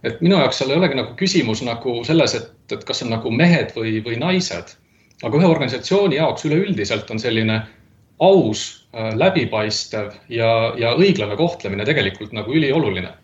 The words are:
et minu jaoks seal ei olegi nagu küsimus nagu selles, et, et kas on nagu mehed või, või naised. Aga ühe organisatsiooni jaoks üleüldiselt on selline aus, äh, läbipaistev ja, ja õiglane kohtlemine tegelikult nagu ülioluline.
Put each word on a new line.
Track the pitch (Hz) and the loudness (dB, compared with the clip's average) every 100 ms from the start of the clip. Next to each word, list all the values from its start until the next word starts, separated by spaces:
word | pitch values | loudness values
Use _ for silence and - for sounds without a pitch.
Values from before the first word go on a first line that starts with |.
| 117 | -6
et | - | 0
minu | 170 190 | 2 4
jaoks | 131 - | 2 0
seal | 135 147 | 0 2
ei | |
olegi | 180 135 | 2 0
nagu | 113 - | -6 -4
küsimus | 190 180 117 107 123 | 0 2 0 -2 -4
nagu | 117 131 117 117 | -6 -4 -6 0
selles, | 160 135 120 | 2 2 0
et, | - _ _ - | -8 _ _ -10
et | - | -6
kas | - | -8
on | 123 | -4
nagu | 110 120 | -4 -2
mehed | 110 175 165 110 | 2 4 4 0
või, | - 113 110 113 | -6 -4 -4 -4
või | 117 | -4
naised. | 160 185 - 87 - - _ _ _ _ 117 | -2 -2 -2 -8 -12 -20 _ _ _ _ -2
Aga | 147 | 2
ühe | 185 | 4
organisatsiooni | 160 127 - - 190 202 143 | 4 0 -4 0 2 2 2
jaoks | 156 - 156 | 0 -2 0
üleüldiselt | 156 202 165 101 110 - | 0 0 -2 -2 -4 -4
on | 110 | -6
selline | 120 110 110 110 107 _ _ _ _ _ | -2 0 0 0 -4 _ _ _ _ _
aus, | 170 190 117 107 - - _ | 6 6 4 -2 -8 -14 _
äh, | 117 110 113 | -8 -6 2
läbipaistev | 180 185 120 110 107 104 - 110 104 - _ | 2 2 -2 -2 -2 -4 -6 -8 -8 -12 _
ja, | 117 113 113 113 120 | -2 2 2 0 0
ja | 117 120 | 0 4
õiglane | 196 175 104 101 | 4 4 -2 0
kohtlemine | 165 - 101 98 107 | -2 -2 -8 -4 -2
tegelikult | - 98 98 104 110 | 0 0 -4 -12 -10
nagu | 101 | -2
ülioluline. | 156 143 147 123 92 90 - | 0 2 2 0 -2 -8 -14